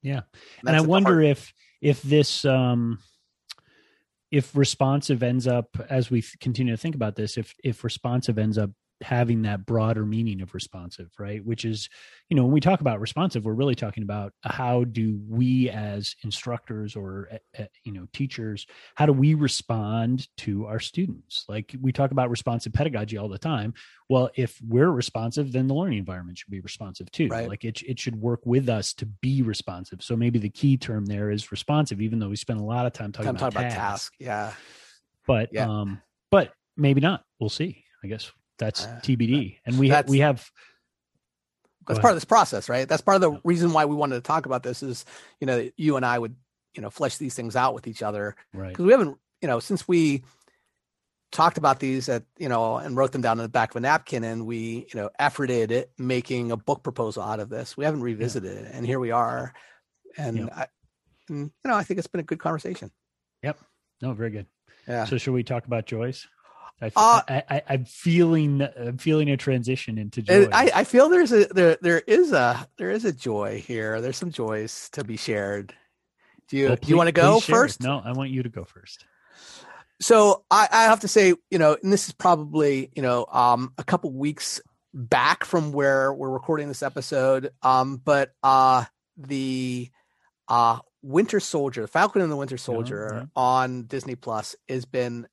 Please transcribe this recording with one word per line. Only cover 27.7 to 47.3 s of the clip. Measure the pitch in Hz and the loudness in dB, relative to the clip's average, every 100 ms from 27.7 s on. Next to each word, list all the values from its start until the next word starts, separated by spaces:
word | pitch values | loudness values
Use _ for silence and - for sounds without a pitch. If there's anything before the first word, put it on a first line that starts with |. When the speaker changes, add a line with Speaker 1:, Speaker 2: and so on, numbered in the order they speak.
| 110 | -10
Speaker 1:
it | - 123 | -10 -8
should | - 110 | -8 -4
work | 113 117 - | -4 -4 0
with | 123 127 | 0 2
us | 113 101 | -2 -4
to | - 107 | -8 -12
be | 101 127 135 | -6 -2 0
responsive. | 117 104 - 90 92 92 | 0 -2 -8 -12 -14 -16
So | - 113 | -6 -2
maybe | 120 117 | 0 0
the | 104 | -2
key | - 147 135 | 0 2 2
term | - 107 101 | 0 -6 -4
there | 101 104 | -4 -2
is | 104 - | -4 -6
responsive, | 101 - 151 147 98 | -12 -2 0 0 -2
even | 110 113 | -4 -4
though | 104 | -4
we | 104 | -6
spend | - 110 | -6 -6
a | |
lot | 104 120 123 | -4 -2 -4
of | |
time | - 104 | -4 -12
talking | 104 110 | -6 -6
Speaker 2:
Time | 95 | -4
Speaker 1:
about | 131 | -4
Speaker 2:
talking | 101 123 | -2 -4
about | |
Speaker 1:
tasks. | 110 | -4
Speaker 2:
task. | 107 98 - _ | -6 -6 -10 _
Yeah. | 127 104 104 - - - - _ _ _ - | -8 -6 -6 -12 -20 -20 -20 _ _ _ -2
Speaker 1:
But, | 120 113 | 0 0
Speaker 2:
Yeah. | 107 110 | -4 -4
Speaker 1:
um, | 107 101 101 _ _ _ | -4 -6 -8 _ _ _
but | 202 151 _ _ - | 2 2 _ _ 0
maybe | 147 139 | 2 4
not. | 151 196 _ _ | 2 -2 _ _
We'll | 110 | -6
see. | - 156 - _ _ | -4 -8 -8 _ _
I | 98 | -12
guess | 110 - _ _ _ | -12 -12 _ _ _
that's | 110 - | -6 -6
Speaker 2:
Uh, | 110 117 | -10 -10
Speaker 1:
T | - 123 | -2 0
B | 113 | 2
D. | 139 98 - | 0 -2 -10
Speaker 2:
that, | - | -4
Speaker 1:
And | 127 | 2
we | 135 | 6
ha-, | 143 | 6
Speaker 2:
that's, | 135 | 4
Speaker 1:
we | 139 | 4
have. | 147 127 | 4 2
Speaker 2:
that's | - _ _ _ _ _ _ _ _ _ _ _ _ _ - | -6 _ _ _ _ _ _ _ _ _ _ _ _ _ -4
Speaker 1:
Go | |
Speaker 2:
part | 113 | 4
Speaker 1:
ahead. | 233 | 4
Speaker 2:
of | 175 | 4
this | |
process, | - 220 190 107 - | 4 4 4 0 -4
right? | 120 131 | -4 0
That's | 160 | 0
part | - 196 | 4 4
of | |
the | 180 | 4
Speaker 1:
Yeah. | 143 | 2
Speaker 2:
reason | 170 175 170 | 0 2 4
why | 156 151 | 4 2
we | 147 | 2
wanted | 147 | -2
to | 123 | -2
talk | 120 156 139 | -2 -2 0
about | 127 | -4
this | 123 123 | -4 -8
is, | 139 120 - - - _ | -8 -10 -12 -20 -20 _
you | 135 | -2
know, | 123 123 - | -2 -2 -2
you | 156 139 | 0 2
and | 127 | 0
I | 120 | 0
would, | 117 123 _ _ _ | -4 -10 _ _ _
you | - | -14
know, | 104 | -14
flesh | - 143 - | -4 -4 -4
these | 143 | -10